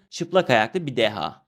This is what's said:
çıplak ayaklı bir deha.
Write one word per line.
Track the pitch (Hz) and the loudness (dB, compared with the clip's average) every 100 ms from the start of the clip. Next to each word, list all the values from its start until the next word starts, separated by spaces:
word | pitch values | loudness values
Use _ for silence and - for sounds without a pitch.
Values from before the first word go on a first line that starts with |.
| _ | _
çıplak | - 165 185 175 | -10 -2 0 2
ayaklı | 117 110 190 147 | 2 2 -2 -6
bir | 120 | 0
deha. | 110 101 80 - | 0 -2 -8 -10